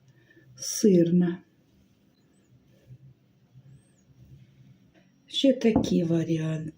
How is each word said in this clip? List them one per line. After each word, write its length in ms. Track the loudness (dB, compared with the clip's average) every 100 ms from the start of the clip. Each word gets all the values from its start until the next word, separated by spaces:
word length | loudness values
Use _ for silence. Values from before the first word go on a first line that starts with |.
| _ _ _ _ _ -16
сирна. 800 | -12 0 4 4 4 2 0 -4 _ _ _ _ _ _ _ _ _ _ _ _ _ _ _ -20 -20 _ _ _ _ -20 -20 -20 _ _ _ _ -20 -20 -20 _ -20 _ _ _ _ _ _
Ще 260 | 0 0
такий 520 | 2 2 0 0 -2
варіант 680 | 0 -2 -2 -4 -4 -6 -8